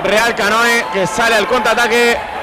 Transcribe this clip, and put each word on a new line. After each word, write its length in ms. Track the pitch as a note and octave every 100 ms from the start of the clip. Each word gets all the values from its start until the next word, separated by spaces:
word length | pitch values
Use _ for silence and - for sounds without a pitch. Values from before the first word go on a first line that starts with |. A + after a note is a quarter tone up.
Real 320 | F#3+ G#3 A#3 A3+
Canoe, 500 | G3+ A3 A#3 A#3 -
que 140 | G3 F3+
sale 300 | - A3+ A3
al 100 | G3+
contraataque 680 | B3+ A#3+ A3 A#3+ A#3 A#3+ A#3 - -